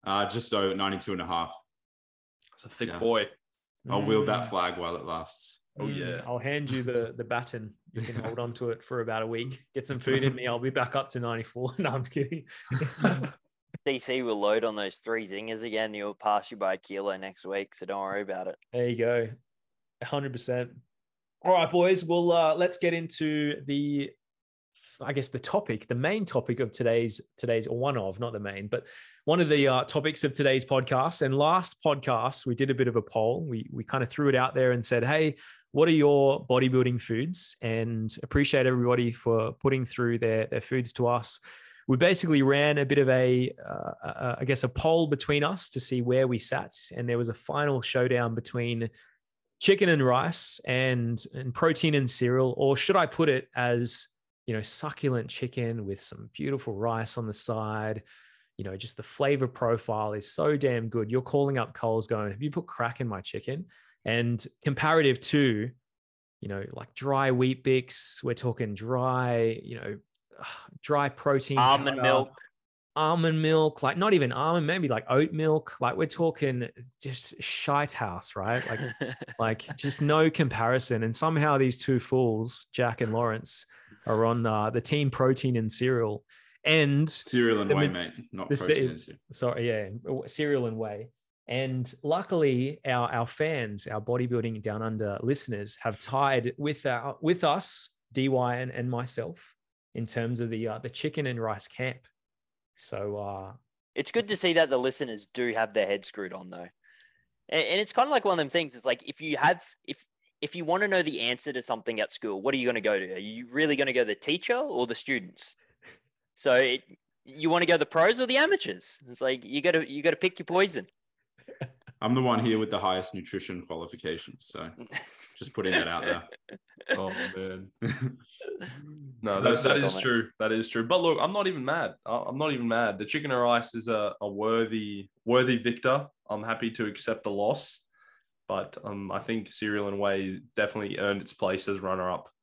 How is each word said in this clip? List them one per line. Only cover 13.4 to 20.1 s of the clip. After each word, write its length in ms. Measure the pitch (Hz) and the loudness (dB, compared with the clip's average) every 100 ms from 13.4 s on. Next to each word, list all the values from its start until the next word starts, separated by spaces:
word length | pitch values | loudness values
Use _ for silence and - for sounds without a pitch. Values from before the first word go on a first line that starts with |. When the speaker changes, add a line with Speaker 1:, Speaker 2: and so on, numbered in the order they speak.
| _ _ _ - - | _ _ _ -8 -4
Speaker 4:
D 120 | 131 | -4
C 240 | - 131 | -2 -2
will 180 | 120 107 | 0 0
load 240 | 101 110 | 4 4
on 120 | 110 107 | 2 -2
those 220 | 98 - | -6 -6
three 280 | - 113 101 | -4 -4 -4
zingers 380 | 98 110 110 | -10 -8 -8
again. 300 | 117 107 110 | -4 -2 -4
He'll 200 | 104 101 | -4 -8
pass 380 | 101 107 104 - | -4 0 0 -2
you 60 | 107 | -4
by 180 | 98 95 | -2 -4
a 20 | |
kilo 400 | - 98 101 95 | -6 -6 -4 -6
next 280 | 95 90 92 | -10 -12 -8
week, 280 | 98 98 | -6 -6
so 120 | - 92 | -12 -8
don't 140 | 98 | -6
worry 200 | 98 98 | -4 -4
about 260 | 98 92 92 | -6 -6 -8
it. 100 | - _ | -10 _
Speaker 3:
There 140 | 123 123 | -2 -2
you 80 | 117 | 0
go. 320 | 117 120 113 117 _ _ _ _ _ _ | 0 0 -2 -8 _ _ _ _ _ _
A 40 | |
hundred 260 | 120 | -6